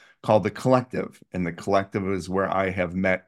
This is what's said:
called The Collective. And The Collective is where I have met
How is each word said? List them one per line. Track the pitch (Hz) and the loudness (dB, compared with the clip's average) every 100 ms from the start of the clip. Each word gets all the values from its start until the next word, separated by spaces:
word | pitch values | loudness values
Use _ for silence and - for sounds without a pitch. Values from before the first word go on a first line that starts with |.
| _ _ | _ _
called | - 107 | 2 2
The | 101 | 2
Collective. | - 127 127 120 117 - - _ | -2 2 2 2 -6 -8 -12 _
And | 90 | -4
The | 85 | -4
Collective | 85 - 98 95 104 95 | -4 0 0 0 -4 -2
is | 98 85 | -4 -4
where | 95 95 | -2 0
I | 92 95 | 0 -2
have | 92 87 | -2 -4
met | 90 92 92 | 0 0 0